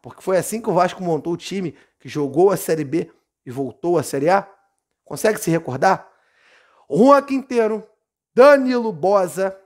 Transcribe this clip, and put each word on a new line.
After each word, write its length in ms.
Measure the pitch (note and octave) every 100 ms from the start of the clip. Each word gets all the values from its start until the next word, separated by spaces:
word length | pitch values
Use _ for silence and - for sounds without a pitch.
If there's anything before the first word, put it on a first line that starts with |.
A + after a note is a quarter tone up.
porque 200 | B2 -
foi 140 | - F#3
assim 240 | - G#3+
que 80 | A3+
o 60 |
Vasco 280 | F3 F3+ -
montou 300 | F3+ D#3 E3+
o 40 | E3+
time, 380 | - F#3+ F3 - _ _
que 100 | C3+
jogou 420 | D3 C#3+ B2+ F#3+
a 60 | F#3
Série 280 | - D#3+
B 260 | C#3+ D#3+ E3+ _ _ _ -
e 40 |
voltou 480 | B2 C3+ - E3+ E3+
à 40 |
Série 260 | C3+ C#3 D3
A? 180 | G3 - _ _ _ _ _
Consegue 360 | _ D3 A3 G#3
se 100 | -
recordar? 580 | E3 E3 B2+ F#3 F3+ - _ _ _ _ _ _ _ _
Juan 320 | D3 B3+ C#4
Quintero, 600 | C#4 C4+ B3+ A#3+ A3 G#3+ G#3+ _ _ _ _
Danilo 580 | - C4+ C#4+ B3+ B3 A3
Boza. 640 | E3 F#3 G3+ F3+ D#3 F#3+ F#3+